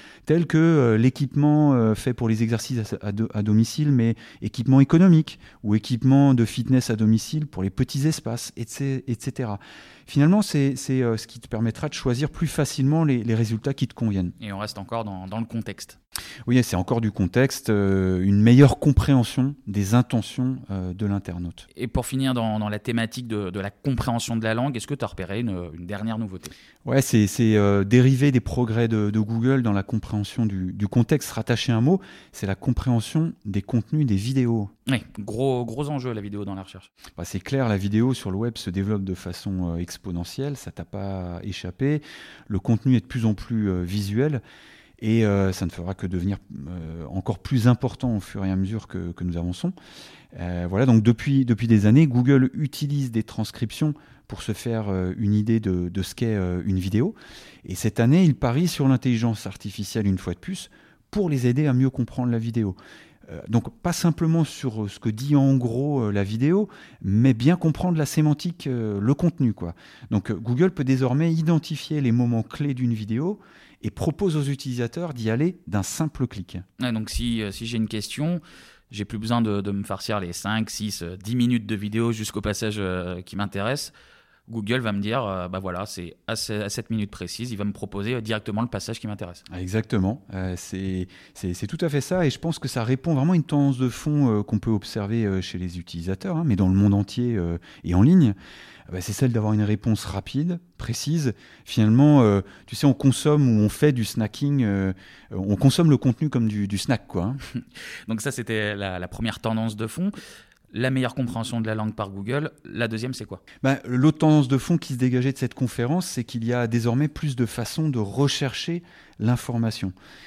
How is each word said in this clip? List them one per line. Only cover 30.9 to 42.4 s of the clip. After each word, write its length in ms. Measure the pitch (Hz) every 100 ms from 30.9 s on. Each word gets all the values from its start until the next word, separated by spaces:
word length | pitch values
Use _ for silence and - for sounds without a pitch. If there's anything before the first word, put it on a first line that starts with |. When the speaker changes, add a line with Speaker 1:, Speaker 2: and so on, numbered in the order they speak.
| 120 117 113 -
Speaker 1:
rattaché 400 | - 110 117 -
à 60 | 113
un 40 |
mot, 180 | 127 190 - - -
c'est 140 | - 98
la 100 | 95
compréhension 800 | - 123 131 117 - 156 165 -
des 200 | 104 98
contenus 420 | - 117 - 151 135
des 100 | 98
vidéos. 540 | 113 131 120 117 101 - -
Speaker 2:
Oui, 160 | 127 - -
gros, 480 | 101 110 135 123 120
gros 240 | 117 147
enjeu 240 | 143 123
la 80 | 110
vidéo 240 | 101 101 101
dans 80 |
la 80 | 95
recherche. 300 | 95 95 - _ - -
Speaker 1:
Bah, 80 | 90
c'est 140 | 95
clair, 280 | - 135 120
la 100 | 98
vidéo 360 | 98 107 123
sur 160 | 123 101
le 80 | 95
web 200 | 117 113
se 120 | -
développe 340 | 92 98 104
de 120 | 95 90
façon, 580 | 90 90 104 92 87
euh, 40 | 85
exponentielle, 800 | 87 - - 85 87 - 139 139
ça 160 | -
t'a 140 | - -
pas 540 | 101 98 95 90 87
échappé. 580 | 104 - 90 - 135 151 - - - -